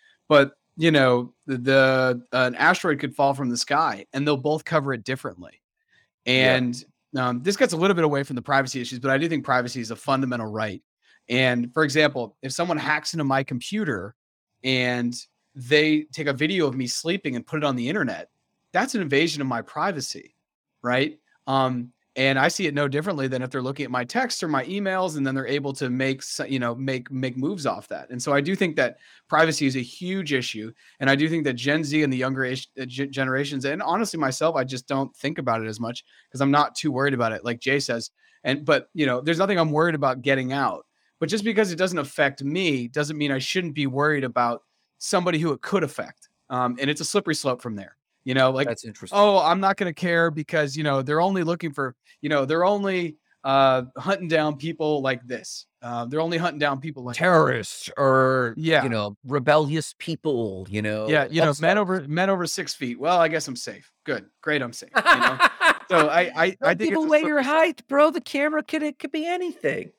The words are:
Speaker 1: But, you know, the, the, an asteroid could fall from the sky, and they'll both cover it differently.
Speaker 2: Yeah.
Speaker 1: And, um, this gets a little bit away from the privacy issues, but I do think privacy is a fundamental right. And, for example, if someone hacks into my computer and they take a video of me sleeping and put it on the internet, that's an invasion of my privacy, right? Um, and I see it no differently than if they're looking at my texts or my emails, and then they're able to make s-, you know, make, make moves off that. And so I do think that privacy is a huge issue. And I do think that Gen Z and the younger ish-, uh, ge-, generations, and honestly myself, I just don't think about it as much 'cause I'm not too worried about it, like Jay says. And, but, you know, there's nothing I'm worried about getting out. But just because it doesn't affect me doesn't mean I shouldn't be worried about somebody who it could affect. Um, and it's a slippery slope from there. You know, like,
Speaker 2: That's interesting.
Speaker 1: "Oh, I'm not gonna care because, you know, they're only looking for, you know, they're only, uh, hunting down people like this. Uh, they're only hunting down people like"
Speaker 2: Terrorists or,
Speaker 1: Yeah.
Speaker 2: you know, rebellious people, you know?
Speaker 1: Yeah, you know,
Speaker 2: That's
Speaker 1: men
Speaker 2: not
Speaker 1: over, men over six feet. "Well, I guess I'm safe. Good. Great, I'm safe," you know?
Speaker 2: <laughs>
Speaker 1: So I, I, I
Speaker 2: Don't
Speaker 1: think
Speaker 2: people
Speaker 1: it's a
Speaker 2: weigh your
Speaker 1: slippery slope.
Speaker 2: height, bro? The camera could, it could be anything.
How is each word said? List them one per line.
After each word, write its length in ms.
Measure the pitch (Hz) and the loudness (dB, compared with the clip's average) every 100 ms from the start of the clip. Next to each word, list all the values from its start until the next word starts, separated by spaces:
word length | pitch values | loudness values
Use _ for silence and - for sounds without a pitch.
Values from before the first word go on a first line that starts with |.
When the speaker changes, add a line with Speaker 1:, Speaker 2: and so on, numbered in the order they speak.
| _ _ - | _ _ 4
Speaker 1:
But, 260 | 147 139 - _ - | 6 6 0 _ 0
you 140 | 165 | 4
know, 420 | 147 131 123 120 _ | 6 6 4 0 _
the, 120 | - 127 | -6 -2
the, 680 | 127 135 131 131 131 123 - | 4 6 6 4 2 0 -2
an 220 | 127 127 | 0 0
asteroid 440 | 120 151 180 175 143 | 4 4 4 0 -2
could 160 | 147 | -2
fall 180 | - 139 | 0 0
from 140 | 135 127 | 0 -2
the 80 | 120 | -4
sky, 480 | - 143 160 101 - | 0 0 0 -2 -8
and 140 | 135 147 | -2 0
they'll 100 | 139 | 0
both 280 | 147 156 | 0 -2
cover 280 | - 160 139 | 0 -2 0
it 100 | 120 | -6
differently. 580 | 117 135 127 87 80 _ _ _ _ _ _ _ 123 | -6 -6 -8 -12 -20 _ _ _ _ _ _ _ 0
Speaker 2:
Yeah. 260 | 131 127 131 | 4 4 4
Speaker 1:
And, 220 | 123 123 - _ _ 135 | 0 -6 -12 _ _ -4
um, 240 | 123 123 | -2 -2
this 140 | 165 202 | -2 2
gets 160 | 254 | 2
a 40 | 160 | 2
little 180 | 196 | 2
bit 80 | 175 | 2
away 200 | 151 139 | 2 0
from 120 | 139 | -4
the 60 | 123 | -6
privacy 400 | 131 139 131 131 | 0 0 0 -4
issues, 180 | 117 127 | -8 -4
but 120 | 135 | 0
I 60 | 135 | 0
do 100 | 165 | 0
think 160 | 156 | -2
privacy 360 | 143 127 120 123 | 0 0 -2 -6
is 100 | 110 | -10
a 40 | |
fundamental 520 | 110 - 135 131 123 107 | -6 -2 0 0 -4 -6
right. 360 | 107 107 87 _ _ _ _ - | -4 -6 -8 _ _ _ _ -2
And, 460 | 123 127 120 120 | 2 2 2 -2
for 100 | 156 | 0
example, 540 | 151 151 147 139 110 _ | 0 4 2 0 -8 _
if 100 | 131 | -8
someone 260 | 151 175 151 | -4 -2 -2
hacks 360 | - 151 - | -2 -4 -4
into 100 | 165 | -2
my 200 | 139 135 | 0 0
computer 720 | 135 127 - 214 175 101 98 - _ _ _ _ | -2 -6 -6 -4 -4 -4 -8 -16 _ _ _ _
and 520 | 131 131 123 123 120 123 - _ _ | -2 0 0 -2 -4 -6 -14 _ _
they 480 | 139 123 151 156 151 151 | -10 2 4 4 2 -2
take 160 | - 147 | -6 -4
a 60 | |
video 340 | 135 160 190 143 | -2 0 0 0
of 80 | |
me 120 | 127 123 | -2 -6
sleeping 480 | - 160 190 151 | -4 -4 -4 -4
and 100 | 120 | -6
put 120 | - 156 | -6 -4
it 60 | |
on 120 | 147 | -2
the 140 | 123 120 | -2 -2
internet, 400 | 185 127 85 - _ _ _ _ | -2 -4 -6 -12 _ _ _ _
that's 220 | 180 269 | -4 -2
an 60 | 226 | -2
invasion 400 | 156 139 165 147 | 0 2 0 -2
of 60 | 135 | -4
my 140 | 117 | -4
privacy, 760 | - 151 185 151 127 - - _ _ _ _ _ | -6 -6 -4 -4 -8 -12 -16 _ _ _ _ _
right? 360 | 123 127 151 - _ _ - | 0 0 0 -4 _ _ -2
Um, 460 | 135 131 123 120 _ _ | 0 2 -2 -8 _ _
and 240 | 131 135 135 | 0 2 4
I 80 | 156 | 2
see 180 | - 165 | 2 -2
it 60 | |
no 140 | 143 143 | 0 0
differently 400 | 139 185 151 135 | -2 -2 -2 -2
than 140 | 127 | -2
if 80 | 127 | -4
they're 100 | 135 | -4
looking 240 | 127 139 | -6 -6
at 60 | 127 | -4
my 120 | 123 | -4
texts 400 | 123 240 240 - | -2 -2 -2 -4
or 40 | 160 | -2
my 180 | 139 | -2
emails, 500 | 127 196 196 190 185 | -2 -4 -2 0 -2
and 100 | 151 | -2
then 100 | 135 | -2
they're 120 | 135 123 | -2 -2
able 240 | 143 139 | -2 -2
to 160 | 135 131 | -4 -4
make 300 | 127 135 135 | 0 -2 -2
s-, 220 | - - 139 | -6 -8 -4
you 100 | 131 | -2
know, 160 | 120 | -2
make, 340 | 120 135 131 123 | -4 -4 -6 -6
make 260 | 131 131 123 | -6 -6 -4
moves 280 | 147 196 | -4 -4
off 220 | 135 98 - | -4 -4 -8
that. 200 | 85 64 | -12 -10
And 120 | 123 | -8
so 120 | 147 | 0
I 80 | 143 | 0
do 140 | 147 | 2
think 200 | 196 185 | 0 0
that 220 | 151 123 - - - - | 0 0 -2 -20 -20 0
privacy 380 | 156 160 147 139 | 4 4 4 0
is 80 | 127 | 0
a 40 | |
huge 520 | 123 - 180 190 151 | -6 -8 -6 -4 -2
issue. 400 | 135 120 107 110 - _ - | -2 -2 -8 -12 -14 _ -2
And 100 | 135 | 2
I 60 | |
do 140 | 139 156 | 4 2
think 140 | 165 | 0
that 80 | 147 | -2
Gen 300 | 120 135 156 | -2 0 0
Z 200 | 147 151 | 0 0
and 80 | 143 | 0
the 60 | 127 | 0
younger 260 | 127 135 | -2 -2
ish-, 240 | 127 131 - 135 | -2 -4 -10 -12
uh, 60 | |
ge-, 240 | 131 127 139 | -10 -8 -6
generations, 520 | 135 131 131 139 139 | -4 -2 -2 -2 -4
and 160 | 135 151 | -4 -4
honestly 380 | 147 190 214 165 | -2 -2 -2 -2
myself, 360 | 135 131 160 | -2 0 0
I 80 | 156 | 0
just 240 | 131 127 - | -2 -6 -4
don't 280 | 135 135 | -4 -4
think 220 | - 143 165 | -4 -6 -4
about 240 | 127 113 | -2 -2
it 60 | 110 | -4
as 120 | 107 | -6
much 240 | 117 123 - _ _ | -8 -10 -16 _ _
'cause 100 | 127 | -2
I'm 100 | 139 | 2
not 240 | 147 147 | 4 2
too 160 | - 156 | 0 -2
worried 220 | 127 143 | 0 0
about 180 | 127 113 | 2 0
it, 140 | 110 | -2
like 140 | 117 120 | -6 -4
Jay 200 | 131 139 | 0 0
says. 300 | 135 117 - _ _ _ | 0 -4 -6 _ _ _
And, 220 | - 143 | -4 -2
but, 240 | 151 143 - | 2 2 0
you 120 | 165 | -2
know, 160 | 139 123 | 0 0
there's 180 | 147 165 | 0 0
nothing 200 | 196 185 | 2 2
I'm 120 | 160 | 2
worried 240 | 151 170 | 2 2
about 260 | 156 135 127 | 2 0 0
getting 280 | 135 135 127 | 0 0 0
out. 360 | 139 123 87 - _ _ - | -2 -2 -4 -12 _ _ -8
But 100 | 156 | -4
just 140 | 208 | -2
because 280 | 214 208 202 | 0 0 0
it 60 | 165 | 0
doesn't 220 | 185 175 | -2 -2
affect 440 | 139 - 139 135 | -4 0 0 0
me 440 | 139 170 175 131 120 | -4 0 0 0 -2
doesn't 300 | 147 147 156 | -4 -4 -2
mean 140 | 147 | -2
I 80 | 135 | -2
shouldn't 360 | 131 - 170 | -2 -4 -4
be 120 | 147 139 | -4 -2
worried 360 | 131 151 147 | 0 0 0
about 400 | 127 120 120 117 _ _ _ - | 0 0 0 -2 _ _ _ -12
somebody 420 | - 190 180 160 | -2 0 2 0
who 120 | 165 | 0
it 80 | 131 | -2
could 220 | - 196 | -2 -2
affect. 460 | 151 - - - _ _ - | -2 -6 -12 -14 _ _ -6
Um, 280 | 127 123 123 | -2 -2 0
and 100 | 139 | -2
it's 120 | 151 | -2
a 40 | |
slippery 300 | 151 202 180 | 0 0 0
slope 260 | 147 139 123 | -2 -2 -2
from 140 | 120 | -6
there. 220 | 104 90 _ _ _ | -10 -12 _ _ _
You 80 | 131 | -2
know, 180 | 131 131 | 4 4
like, 160 | 131 139 | 4 -2
Speaker 2:
That's 160 | 113 | -4
interesting. 340 | 113 - 92 202 | -10 -14 -2 4
Speaker 1:
"Oh, 220 | 208 190 | 6 6
I'm 200 | 156 180 | 4 4
not 180 | 196 196 | 2 0
gonna 160 | 180 | -2
care 360 | 151 180 170 165 | -2 0 2 2
because, 480 | 156 147 160 143 147 | 0 -2 0 0 -2
you 60 | |
know, 180 | 151 135 | 0 0
they're 200 | 131 156 | 0 2
only 220 | 185 190 | 2 0
looking 280 | 160 170 165 | -2 -2 -4
for, 220 | 139 131 - _ _ | -6 -6 -8 _ _
you 80 | 147 | -2
know, 160 | 147 | 0
they're 200 | 135 160 | 2 2
only, 520 | 185 208 196 185 165 - _ _ | 2 2 0 -2 -4 -8 _ _
uh, 400 | 135 135 135 127 127 127 | 2 4 6 4 -2 -6
hunting 300 | 170 196 170 | -2 -2 0
down 300 | 160 151 143 | 2 2 -2
people 440 | 160 160 151 147 | -6 -4 -2 0
like 240 | 135 123 | 0 -4
this. 400 | 123 117 - - - _ | -6 -10 -10 -14 -16 _
Uh, 240 | 120 120 | -8 -6
they're 160 | 120 151 | -4 -2
only 160 | 165 170 | 0 0
hunting 220 | 175 151 | -2 0
down 200 | 147 139 | -2 -2
people 240 | 156 135 | -6 -10
like" 120 | 123 | -8
Speaker 2:
Terrorists 720 | 120 175 165 139 123 - - - - | 0 4 6 4 0 -4 -12 -10 0
or, 600 | 135 131 131 131 120 113 | 4 6 4 2 -2 -2
Speaker 1:
Yeah. 260 | 160 151 | 2 2
Speaker 2:
you 60 | 123 | 2
know, 280 | 110 104 101 | 0 -4 -8
rebellious 720 | 123 139 127 151 147 160 - - | -4 0 4 4 4 -2 -6 -10
people, 680 | - 156 160 123 110 95 95 | -8 -4 -2 -2 -2 -6 -6
you 120 | 107 | -4
know? 260 | 107 107 107 | -2 -4 0
Speaker 1:
Yeah, 180 | 151 135 | 0 2
you 100 | 156 | 2
know, 100 | 151 | 2
Speaker 2:
That's 100 | 143 | 2
Speaker 1:
men 140 | 165 | 2
Speaker 2:
not 60 | 208 | 2
Speaker 1:
over, 200 | 185 185 143 | 0 -2 -2
men 220 | 160 190 | 0 0
over 160 | 190 | 0
six 280 | 170 - 156 | -2 -6 -8
feet. 260 | - 127 120 | -6 -6 -4
"Well, 200 | 151 180 | 2 4
I 100 | 165 | 4
guess 180 | 156 139 | 0 -6
I'm 80 | |
safe. 360 | 120 - 104 _ _ | -10 -12 -14 _ _
Good. 240 | - 117 98 _ | -6 -6 -8 _
Great, 200 | 156 147 | -2 -2
I'm 120 | 123 | -2
safe," 180 | - - - 320 | -10 -4 0 4
you 100 | 294 | 4
know? 200 | 339 135 | 4 4
Speaker 2:
<laughs> 80 | 349 - 339 - - | 2 4 2 2 2
Speaker 1:
So 180 | 175 151 | 4 4
I, 140 | 165 180 | 4 2
I, 220 | 156 180 - | 2 0 2
I 140 | 254 | 0
Speaker 2:
Don't 20 | 175 | 2
Speaker 1:
think 140 | 220 | 2
Speaker 2:
people 140 | 320 | 0
Speaker 1:
it's 0 | |
a 40 | 311 | 4
Speaker 2:
weigh 140 | 302 | 4
your 140 | 311 294 | 4 0
Speaker 1:
slippery 60 | |
slope. 80 | 262 | 2
Speaker 2:
height, 320 | 311 339 - - | 2 2 0 -2
bro? 240 | 277 311 | 4 4
The 100 | 302 | 2
camera 420 | - 277 302 302 | -4 -2 0 -2
could, 200 | 302 311 | -4 -4
it 160 | 302 294 | -4 -6
could 120 | 285 | -8
be 140 | 311 | -4
anything. 640 | 330 359 349 - 143 127 - | -2 -4 -4 -4 -2 -2 -8